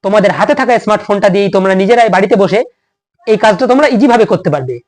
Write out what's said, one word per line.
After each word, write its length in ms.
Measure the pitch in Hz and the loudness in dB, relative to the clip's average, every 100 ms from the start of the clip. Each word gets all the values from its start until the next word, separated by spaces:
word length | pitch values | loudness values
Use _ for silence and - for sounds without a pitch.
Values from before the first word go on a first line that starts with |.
তোমাদের 280 | 196 208 190 | 0 0 0
হাতে 240 | 175 214 | -2 -2
থাকা 240 | 285 247 233 | -2 0 -2
স্মার্টফোনটা 500 | - 208 - 202 202 | 0 -4 -2 -2 0
দিয়েই 200 | 190 202 | 0 0
তোমরা 260 | 196 190 | 0 0
নিজেরাই 340 | 190 196 233 226 | 0 2 2 2
বাড়িতে 280 | 185 196 208 | 0 0 0
বসে 280 | 196 196 302 _ _ _ _ _ - | 2 0 -4 _ _ _ _ _ -4
এই 100 | 214 | 0
কাজটা 300 | 220 196 254 | 2 0 0
তোমরা 200 | 254 294 | 2 2
ইজি 180 | 233 262 | 2 2
ভাবে 180 | 233 | 2
করতে 260 | 196 175 175 | 2 0 -2
পারবে। 280 | 143 131 120 | -6 -6 -12